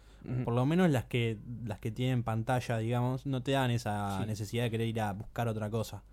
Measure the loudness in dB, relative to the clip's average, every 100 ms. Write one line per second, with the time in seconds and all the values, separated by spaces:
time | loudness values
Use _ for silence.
0 | -20 -14 -6 -4 0 2 4 6 6 4
1 | 2 2 2 0 -6 -8 -6 -4 -4 -2
2 | 0 2 0 0 2 0 2 0 0 2
3 | 0 -2 -2 -2 2 2 2 2 0 -2
4 | 0 -2 -2 -4 -2 0 0 0 0 0
5 | -2 -4 -8 -4 -2 -2 -2 -2 -4 -8
6 | -12